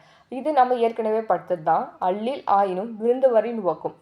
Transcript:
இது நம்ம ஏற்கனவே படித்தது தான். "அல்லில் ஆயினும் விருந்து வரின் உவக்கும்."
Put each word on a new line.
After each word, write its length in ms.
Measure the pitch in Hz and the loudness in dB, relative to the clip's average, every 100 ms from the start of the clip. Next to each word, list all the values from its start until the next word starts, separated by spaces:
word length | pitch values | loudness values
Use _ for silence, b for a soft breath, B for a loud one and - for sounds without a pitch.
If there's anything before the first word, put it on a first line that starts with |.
| b b b | b b b
இது 240 | 247 294 | -8 0
நம்ம 220 | 294 247 | 2 4
ஏற்கனவே 480 | 254 226 233 220 220 | 4 0 0 -2 -2
படித்தது 400 | 220 175 170 180 | 0 -2 -2 -4
தான். 340 | 160 170 269 - | 0 0 -2 -4
"அல்லில் 420 | 185 202 226 277 | -4 -2 -4 -4
ஆயினும் 520 | - 202 202 180 233 214 | 0 2 2 -2 -6 -4
விருந்து 340 | 226 254 262 | 0 2 4
வரின் 280 | 226 220 233 | 4 0 -2
உவக்கும்." 360 | 180 156 160 - | -2 -4 -6 -8